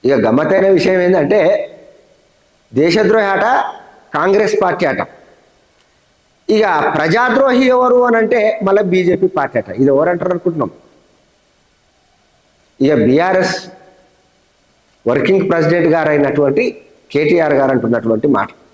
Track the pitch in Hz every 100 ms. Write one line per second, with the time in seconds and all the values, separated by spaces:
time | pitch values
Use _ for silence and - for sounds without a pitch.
0 | 123 135 110 123 156 190 190 190 185 185
1 | 180 185 147 208 180 208 - - - -
2 | _ _ _ _ _ _ _ 117 160 190
3 | 202 220 202 196 214 269 - - - -
4 | _ 147 175 196 208 214 185 175 160 95
5 | - - - _ _ _ _ _ _ _
6 | _ _ _ _ - 214 208 160 147 147
7 | 160 175 190 226 269 254 262 254 254 247
8 | 247 226 220 240 214 220 190 196 190 185
9 | 175 175 185 156 135 120 104 95 135 135
10 | 160 175 175 175 180 160 110 - _ _
11 | _ _ _ _ _ _ _ _ _ _
12 | _ _ _ _ _ _ _ _ 135 151
13 | 123 139 180 185 - - - - - _
14 | _ _ _ _ _ _ _ _ _ _
15 | 117 131 - 190 165 170 151 175 165 160
16 | 156 147 139 143 143 143 247 - - _
17 | _ 143 151 170 156 139 135 131 117 117
18 | 113 110 147 110 101 - _